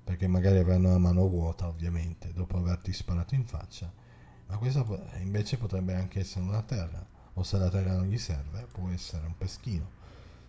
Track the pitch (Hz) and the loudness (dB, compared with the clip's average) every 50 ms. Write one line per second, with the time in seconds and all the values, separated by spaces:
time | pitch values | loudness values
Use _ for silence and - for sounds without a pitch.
0 | - - 90 87 95 92 92 90 90 98 98 92 87 90 90 90 92 92 90 90 | -6 -4 -2 0 2 4 4 6 6 6 6 6 6 6 6 6 6 6 6 6
1 | 87 87 87 90 95 95 90 85 82 82 82 - 87 85 82 80 85 87 85 82 | 6 6 6 6 4 4 2 0 -2 -2 -2 -4 -6 -6 -4 -4 -4 -2 -2 -2
2 | 82 85 80 - - 87 82 90 90 - - 90 87 90 87 - - 92 90 - | -4 -4 -6 -8 -10 -8 -6 -4 -4 -2 -2 0 0 0 0 -2 -2 -6 -6 -6
3 | - - 87 85 87 - 135 135 117 - - - - - - - 87 87 - - | -4 -2 -2 -2 0 0 0 -2 -2 -2 -6 -8 -10 -10 -12 -12 -12 -12 -14 -16
4 | - - - - - - - - - - 98 104 120 127 135 143 117 110 98 - | -20 -20 -20 -20 -20 -20 -20 -18 -10 -8 -6 -2 0 0 2 0 0 0 -2 -6
5 | - - - 90 92 95 101 104 104 - 131 - 107 95 95 92 92 92 90 92 | -8 -10 -8 -6 -4 -2 0 0 0 0 -2 -4 -2 -2 -2 -2 0 0 0 -2
6 | 92 90 - 98 90 - - 92 92 95 104 113 - - 120 85 82 82 80 - | -2 -2 -2 -4 -4 -4 -4 -4 -2 -2 -2 -2 -2 -2 -4 -4 -4 -6 -8 -10
7 | - - - - - - - 92 90 - - 98 92 90 90 98 92 92 92 92 | -10 -12 -16 -20 -18 -10 -6 -6 -4 0 0 2 2 2 2 2 2 2 2 0
8 | 92 98 107 117 - - 80 69 71 76 82 110 120 - - 95 92 90 90 85 | 0 0 0 -2 -2 -4 -6 -6 -6 -8 -8 -10 -10 -10 -8 -6 -6 -4 -4 -6
9 | - - - 80 78 82 85 - 98 95 - - - 120 98 80 82 - - - | -6 -8 -8 -8 -6 -6 -6 -6 -6 -8 -8 -8 -6 -4 -4 -4 -4 -6 -10 -16
10 | - - - - - - - - - | -20 -20 -20 -20 -20 -20 -20 -20 -20